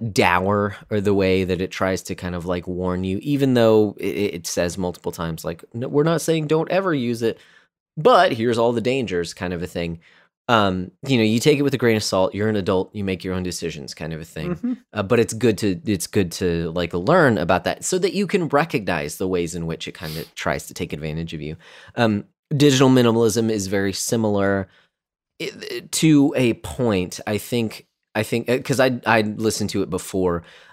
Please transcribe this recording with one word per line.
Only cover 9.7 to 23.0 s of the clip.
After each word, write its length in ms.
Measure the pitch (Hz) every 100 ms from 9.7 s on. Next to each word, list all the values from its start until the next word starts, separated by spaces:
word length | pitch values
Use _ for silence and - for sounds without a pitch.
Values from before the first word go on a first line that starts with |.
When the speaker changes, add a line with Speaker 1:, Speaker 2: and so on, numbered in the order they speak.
| 90 85 82 _ _ _ _ -
Speaker 1:
um, 420 | 117 98 92 90 - 131
you 100 | 127
know, 60 |
you 160 | 110 117
take 180 | 151 143
it 40 |
with 120 | 143
a 40 | 127
grain 180 | 120 110
of 80 |
salt. 320 | - 98 92 98
You're 140 | 110
an 80 | 107
adult. 360 | 92 92 95
You 100 | 104
make 200 | 98 90
your 100 | 95
own 100 | 92
decisions, 500 | 90 85 85 78 65
kind 180 | - 80
of 60 | 80
a 60 | 82
thing. 300 | 82 78 170
Speaker 2:
Mm-hmm. 180 | 240 254 _
Speaker 1:
Uh, 120 | 107
but 160 | 95 120
it's 140 | 110
good 240 | 110 117 101
to, 200 | 104 87 107
it's 220 | 95 -
good 240 | 107 90
to, 360 | - 92 85 82
like, 220 | 85 85
learn 440 | 90 95 180 143 101
about 260 | 85 90
that 220 | 92 - -
so 120 | 185
that 140 | 185
you 140 | 185 196
can 220 | 190 160
recognize 680 | 175 165 139 95 85 73 -
the 100 | 95
ways 280 | 92 85 87
in 100 | 82
which 200 | 80 -
it 60 | -
kinda 260 | 80 80 - -
tries 320 | - 71 -
to 60 |
take 180 | - 85
advantage 420 | 73 78 78 82
of 80 | 82
you. 140 | 73 80 - - - -
Um, 300 | 117 104 - _ - 143
digital 340 | 147 131 135
minimalism 600 | 127